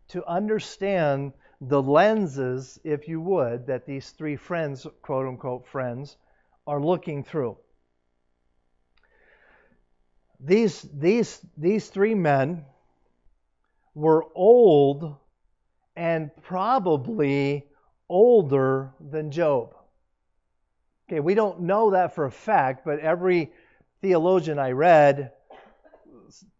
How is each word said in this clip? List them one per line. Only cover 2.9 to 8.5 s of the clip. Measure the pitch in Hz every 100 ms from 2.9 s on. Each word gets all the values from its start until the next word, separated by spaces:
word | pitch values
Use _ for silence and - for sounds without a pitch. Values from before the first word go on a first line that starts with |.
| 147 151
you | 160
would, | 175 185 120 123 131
that | 127 -
these | 135 -
three | - 156 143
friends, | - 170 151 131 156 _
quote | - 135 131
unquote | 123 131 127 -
friends, | 135 123 120 143 _ _ _ _ _ -
are | 143
looking | 156 180 175 143
through. | - 156 120 95 _ _ _ _ _ _ _ _ _